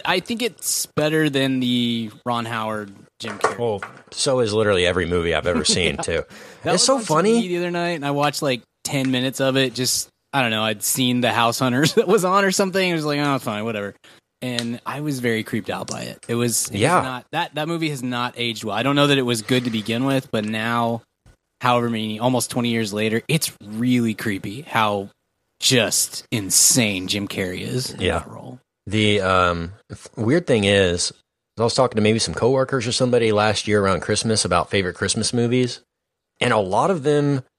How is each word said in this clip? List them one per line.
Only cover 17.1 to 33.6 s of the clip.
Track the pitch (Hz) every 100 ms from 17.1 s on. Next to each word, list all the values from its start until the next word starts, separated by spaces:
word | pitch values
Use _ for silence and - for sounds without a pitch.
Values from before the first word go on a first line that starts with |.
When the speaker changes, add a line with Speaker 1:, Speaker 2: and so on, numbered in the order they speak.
| 127 -
Speaker 1:
that, | 151 175 147
that | 151
movie | 170 160
has | 139
not | 123 123 123 123
aged | 117 107
well. | 107
I | 101
don't | 127 143
know | 143
that | 139
it |
was | 123 117
good | 107 127 123
to |
begin | 110 104 117 135
with, | 135 -
but | 110 107
now, | 110 113 120 117 117 - _ - _ _ _
however | 127 123 120
many, | 113 107 107
almost | 120 127 -
twenty | 127 120
years | 117 110
later, | 104 107 110 -
it's | 156 - -
really | 101 110 123 123 117 107
creepy | 113 98 107 113
how | 170 - 107 101 98 _ _ _ _ _
just | - 127 98 - - - -
insane | 117 95 - - 135 110 95 92
Jim | 101 101
Carrey | - 95 92
is | 98 123 -
in | -
Speaker 2:
Yeah. | 90 82
Speaker 1:
that | -
role. | - 123 127 _ _ -
Speaker 2:
The, | 107 107 104
um, | 92 92 90 85 85 98 _
th-, | - - -
weird | 110 165 170
thing | 117
is, | 101 101 92 87 - - _ _ _ -
I |
was | 113
talking | - 123 110
to |
maybe | 107 110
some | -
coworkers | - 117 135 127 135 120
or |
somebody | 117 127 120 113
last | 104 107 101